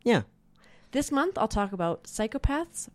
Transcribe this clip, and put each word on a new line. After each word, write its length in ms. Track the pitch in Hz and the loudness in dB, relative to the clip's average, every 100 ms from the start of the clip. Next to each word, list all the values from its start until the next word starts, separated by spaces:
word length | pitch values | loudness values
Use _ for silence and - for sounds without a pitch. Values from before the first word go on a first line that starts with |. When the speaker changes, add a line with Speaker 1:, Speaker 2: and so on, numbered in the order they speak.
Speaker 1:
Yeah. 180 | - 165 - _ _ _ - - _ | 4 4 2 _ _ _ -20 -20 _
Speaker 2:
This 200 | 269 285 | -4 0
month, 260 | 277 349 - | 0 0 0
I'll 80 | 220 | 0
talk 240 | 208 196 | 0 -2
about 300 | 190 170 - | -2 -2 -2
psychopaths 840 | - - 220 277 - 285 339 - - | -6 -4 -4 0 0 0 -4 -8 -12